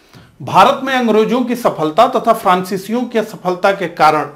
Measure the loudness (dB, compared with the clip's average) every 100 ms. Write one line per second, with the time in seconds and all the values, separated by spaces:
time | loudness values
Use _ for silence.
0 | _ -20 -20 -16 -2 4 4 2 -2 -2
1 | 2 2 2 0 -2 -2 -2 -2 -2 2
2 | 2 2 0 0 2 0 -2 -8 -4 -6
3 | -2 -4 -4 -6 -6 0 0 0 -4 2
4 | 2 2 -4